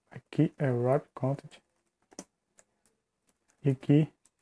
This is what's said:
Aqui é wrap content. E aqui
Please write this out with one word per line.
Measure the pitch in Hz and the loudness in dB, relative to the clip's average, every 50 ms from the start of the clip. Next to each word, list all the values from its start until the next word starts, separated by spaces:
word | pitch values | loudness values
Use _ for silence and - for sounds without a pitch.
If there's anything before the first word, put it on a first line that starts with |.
| _ _ | _ _
Aqui | - - - - - - 151 - - - | -20 -20 -20 -8 -2 0 0 0 0 -4
é | 151 131 | -4 -2
wrap | 123 120 120 127 135 147 - _ - | -2 0 0 0 0 0 -2 _ -12
content. | - 131 131 139 - - - - - _ _ _ _ _ _ _ _ _ _ - - - _ _ _ _ _ _ _ _ _ _ _ _ _ _ _ _ _ _ _ _ _ _ _ _ _ _ _ - | -6 -4 -4 -4 -6 -10 -18 -20 -20 _ _ _ _ _ _ _ _ _ _ -20 -20 -20 _ _ _ _ _ _ _ _ _ _ _ _ _ _ _ _ _ _ _ _ _ _ _ _ _ _ _ -2
E | 139 | -2
aqui | 131 - - - 143 147 156 - _ _ _ _ _ _ | -2 -2 2 2 4 4 4 0 _ _ _ _ _ _